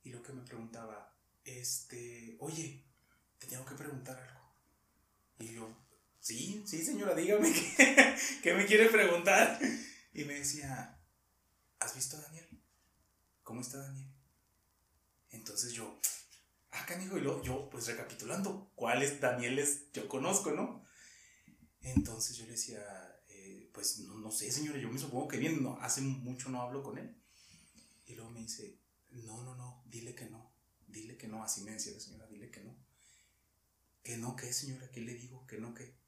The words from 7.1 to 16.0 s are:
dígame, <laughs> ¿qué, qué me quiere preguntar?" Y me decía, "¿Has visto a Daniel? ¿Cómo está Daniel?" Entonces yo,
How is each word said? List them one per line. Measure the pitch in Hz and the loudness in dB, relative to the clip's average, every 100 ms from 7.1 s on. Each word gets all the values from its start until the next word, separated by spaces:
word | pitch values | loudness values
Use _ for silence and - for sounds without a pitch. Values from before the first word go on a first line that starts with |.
dígame, | 160 180 208 320 | 2 6 6 8
<laughs> | - - - | 6 2 10
¿qué, | 269 277 269 - - - | 12 12 10 8 -2 2
qué | 170 | 4
me | 185 196 | 4 8
quiere | 214 220 | 10 12
preguntar?" | 220 190 175 190 196 233 - 285 - - - - | 10 8 6 8 8 8 6 -2 -2 -8 -16 -12
Y | - | -8
me | 147 | -6
decía, | 143 139 151 139 120 - - _ _ _ _ _ _ _ _ | -4 -4 -4 -6 -8 -8 -16 _ _ _ _ _ _ _ _
"¿Has | - | -4
visto | 135 - 151 | -2 -6 -6
a | |
Daniel? | 151 156 - - _ _ _ _ _ _ _ _ | -12 -18 -18 -20 _ _ _ _ _ _ _ _
¿Cómo | - 117 | -12 -10
está | 120 139 | -8 -8
Daniel?" | 139 135 135 - _ _ _ _ _ _ _ _ _ _ _ | -8 -10 -12 -18 _ _ _ _ _ _ _ _ _ _ _
Entonces | 113 107 104 120 | -14 -8 -4 -4
yo, | 117 107 - | -6 -10 -2